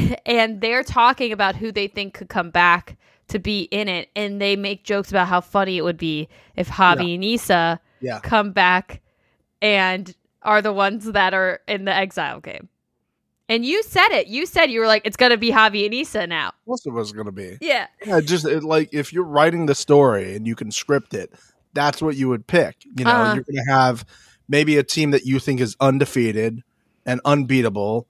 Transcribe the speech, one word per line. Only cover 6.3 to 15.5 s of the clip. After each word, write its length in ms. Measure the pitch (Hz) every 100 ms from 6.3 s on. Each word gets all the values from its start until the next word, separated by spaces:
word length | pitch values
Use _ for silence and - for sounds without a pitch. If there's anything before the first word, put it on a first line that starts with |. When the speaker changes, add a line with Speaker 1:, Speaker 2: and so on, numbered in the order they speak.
| _ _ -
Speaker 1:
if 140 | 175
Javi 380 | - 185 175 180
Speaker 2:
Yeah. 40 | 175
Speaker 1:
and 80 |
Issa 580 | 196 233 - 180 165 165 _ -
Speaker 2:
Yeah. 180 | 127 107
Speaker 1:
come 320 | - 226 208
back 500 | 190 180 180 - - _ _ _ _ _ -
and 520 | 214 202 185 185 180 - _ _
are 180 | - 214
the 120 | 208
ones 320 | 196 196 214 214
that 220 | 208 185
are 260 | 190 185 180 -
in 180 | 185 196
the 80 |
exile 460 | 190 190 - 151 127
game. 300 | - - - _ _ _ _ _ _ _ -
And 160 | 226 240
you 160 | 381
said 260 | 440 381 392
it. 160 | 523 185
You 180 | 233 349
said, 200 | 370 320
you 100 | 226
were 60 | 226
like, 160 | 214 214
"It's 100 | -
gonna 220 | 247 233
be 140 | 226